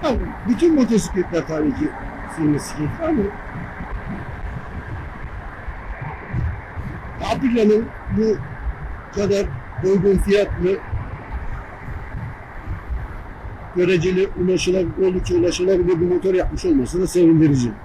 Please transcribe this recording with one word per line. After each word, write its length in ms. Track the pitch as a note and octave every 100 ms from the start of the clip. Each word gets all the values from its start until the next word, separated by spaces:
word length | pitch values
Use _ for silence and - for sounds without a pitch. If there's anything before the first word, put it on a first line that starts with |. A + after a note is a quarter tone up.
Ama 120 | D#4+ A#3 - - G3
bütün 260 | A3+ E4+
motosikletler 720 | D4+ B3 A3+ - F#3+ E3+ E3 -
tabii 240 | D#3 D3+
ki 180 | B2+ - - - - - -
sürmesi 400 | D3+ C#3+ - D3
keyifli 280 | D3+ - D#4+
ama 140 | D4+ G3 - - - - - - - - - - - - - - - - - - - - - - - - - - - - - - - - - - - - - - - F#3
Aprilia'nın 500 | A#3+ C4+ A#3 G#3+ G#3+ A#3 - - G3
bu 200 | A3 G3+ - - - - - - - -
kadar 260 | G3+ G3+ G3 - - -
uygun 340 | F#3 G3 G3 F#3+
fiyatlı, 600 | G3+ G3+ G3 - F3 G3 - - - - - - - - - - - - - - - - - - - - - - - - - - - - - F3+
göreceli, 480 | F3 F3+ F3 F3+
ulaşılab-, 800 | G3 - F#3 F#3 F#3 F3+ E3 D#3+
oldukça 300 | F#3+ F#3 -
ulaşılabilir 680 | F3 F3 E3 F3+ F#3+ F3 E3+
bir 60 | F3
motor 280 | F3+ F#3+
yapmış 300 | F#3 F3+ D3+
olması 380 | F#3 C#3+ B2 F3
da 40 | F#3
sevindirici. 640 | F3+ E3+ D#3+ D#3 C3+ A#2+ G#2